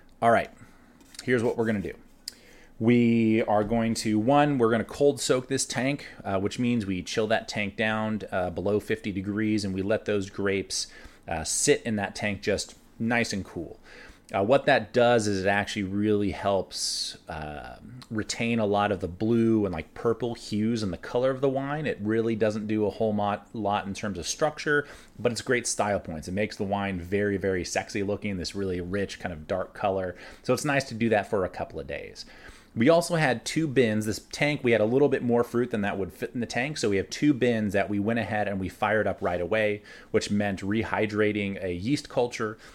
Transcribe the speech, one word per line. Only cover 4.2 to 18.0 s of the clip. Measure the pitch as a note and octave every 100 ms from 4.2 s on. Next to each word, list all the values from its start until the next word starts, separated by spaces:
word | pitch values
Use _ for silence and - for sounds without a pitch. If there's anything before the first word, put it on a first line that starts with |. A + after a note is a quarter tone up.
| A2+ C#3+ D3 C#3
we're | A2+
gonna | A2+
cold | - - C#3+ B2
soak | - C3 B2+
this | C3 -
tank, | C#3+ C3+ C#3+ - -
uh, | G2 G2
which | G2+ -
means | B2 A#2+ G2
we | F#2
chill | - - G#2+
that | A2 -
tank | A2+ G2+ -
down, | A2 A2 A2 G#2+ -
uh, | F#2+ F2+
below | E2 F#2+ G#2
fifty | - A2 A2
degrees, | G2 G2 G#2 A2 G#2+ G2
and |
we | F#2+
let | F#2+ - -
those | G#2 F#2+
grapes, | - G2 G2 - - - - - - -
uh, | E2
sit | - - - C3+
in | A#2+ G#2+
that | G2 -
tank | G#2+ G2
just | - F#2+ - - - -
nice | A#2 A#2+ A2
and | G2+ F#2
cool. | - G2 - - - - - -
Uh, | G#2
what | G2+ C3+ D3
that | B2 G#2+
does | A#2+ A#2+ A#2+ G#2
is | G2
it | F#2+
actually | G2+ G2 G#2+
really | F#2+ G2+ G#2 G#2 G2+
helps, | - G2+ G2 F2+ - - - - - -
uh, | - D3+ C#2+ B2 B2 - B2+